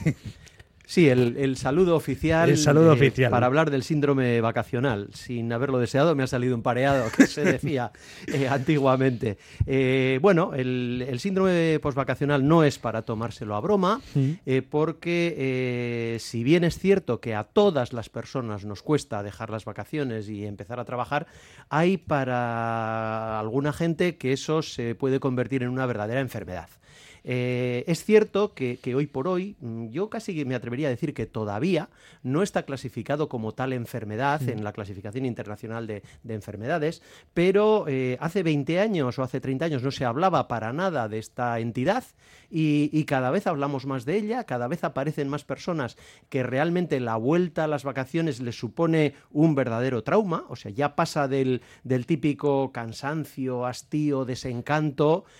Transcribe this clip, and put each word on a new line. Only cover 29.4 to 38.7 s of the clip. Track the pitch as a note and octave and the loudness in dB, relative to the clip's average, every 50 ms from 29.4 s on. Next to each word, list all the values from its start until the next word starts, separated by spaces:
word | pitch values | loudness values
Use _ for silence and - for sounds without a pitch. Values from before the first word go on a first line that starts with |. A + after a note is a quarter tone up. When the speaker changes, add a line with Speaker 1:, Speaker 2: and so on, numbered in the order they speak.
| F#3 G3+ G#3 - | -4 -6 -10 -12
Speaker 2:
mm, | C#3 A#2 A2+ A2+ A#2 A2+ | -10 -10 -8 -8 -8 -8
yo | A2+ D#3+ G3+ G#3+ | -6 -6 -6 -6
casi | - A3+ - - F3+ | -6 -8 -8 -6 -6
que | D3+ C#3 | -4 -4
me | B2 C3 | -4 -4
atrevería | A#2+ B2 A#2+ A#2+ C3 D#3 | -4 -4 -6 -6 -4 -2
a | C#3 | -2
decir | B2 - E3+ D3 - | -2 -2 -4 -6 -4
que | - A2+ | -6 -8
todavía | - - A2+ A2 G#2 G2+ G#2 C#3+ F#3+ F3+ D3 - - _ _ - - - - - | -6 -6 -6 -4 -4 -2 -2 0 2 0 0 -2 -4 _ _ -20 -20 -20 -10 -6
no | B2+ C3+ D#3+ G#3 | -2 0 0 0
está | F#3+ - F#3 E3 | 0 -2 -4 -4
clasificado | - C#3 B2 - A#2+ - A#2+ G#2+ - C#3 D3 D#3 - | -4 -8 -8 -8 -8 -8 -8 -4 -4 -2 -2 -2 -4
como | - A#2+ A2 A2 - | -4 -4 -6 -6 -4
tal | - C3 C3+ C3 | -4 -4 -4 -4
enfermedad | B2 A#2 - - A#2 A2 G2+ G#2+ A2 C3+ C#3 D3 D3+ | -6 -6 -6 -8 -8 -8 -6 -4 -2 0 0 0 0
Speaker 1:
Mm. | C3 B2+ | -2 -4
Speaker 2:
en | A#2 G#2+ G#2+ | -4 -4 -6
la | G#2+ G2+ | -6 -8
clasificación | - G#2 F#2 F#2+ G2 F#2+ G#2 G#2 C3 C3+ | -8 -10 -10 -12 -12 -12 -10 -8 -6 -4
internacional | B2+ A2+ - B2 G#2 G#2 - - A2 A2+ A#2 A#2 | -4 -4 -6 -8 -10 -10 -12 -10 -10 -8 -8 -8
de, | G#2+ G#2 G2+ - - - - - | -8 -10 -10 -12 -16 -20 -20 -12
de | A2+ A2 | -10 -8
enfermedades, | G#2 - - G#2 G2+ A2 C3+ E3+ E3 D3 D#3+ E3 - - - - - - _ _ | -8 -8 -10 -12 -8 -4 -4 -2 -2 -2 -2 -4 -6 -14 -20 -20 -20 -20 _ _
pero, | E3+ F3 F#3+ F#3+ G3+ G#3+ G#3+ A3 G#3 D#3 D3+ | 2 2 4 4 4 4 4 4 2 2 0
eh, | C3 C3 C3 B2+ B2+ - | -2 0 0 -2 -2 -2
hace | C#3 E3+ - G3+ F3 | -4 -4 -2 -2 0
veinte | E3 D3+ C#3+ C3+ - | 2 0 0 0 0